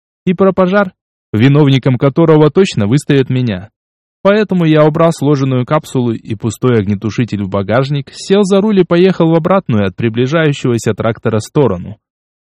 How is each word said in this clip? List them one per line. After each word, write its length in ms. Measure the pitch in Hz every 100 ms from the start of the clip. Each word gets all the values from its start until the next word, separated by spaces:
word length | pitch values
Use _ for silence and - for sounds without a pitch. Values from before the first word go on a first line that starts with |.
| _ _
и 100 | 185
про 180 | 185 190
пожар, 400 | 185 180 202 190 - _ _ _
виновником 640 | 107 131 143 143 135 135 123
которого 540 | 139 165 165 156 151
точно 360 | - 196 - 101
выставят 440 | 143 - 139 127
меня. 400 | 127 123 92 98 _ _ _ _ _
Поэтому 420 | 196 208 208 185
я 200 | 160 151
убрал 260 | 156 160 165
сложенную 560 | 165 139 143 135 127 120
капсулу 460 | 151 - 131 120
и 240 | 113 - 107
пустой 420 | 113 - 127 117
огнетушитель 640 | 98 98 107 - 113 101
в 60 | 98
багажник, 640 | 101 98 120 135 147 -
сел 320 | - - 196
за 160 | 190 196
руль 200 | 214 196
и 40 |
поехал 440 | 175 175 185 175 165
в 60 |
обратную 540 | 165 175 190 - 110 98
от 80 | -
приближающегося 960 | 117 113 127 165 156 143 135 117 117
трактора 460 | 101 110 110 117 107
сторону. 560 | - 151 127 90 90 104 _ _ _ _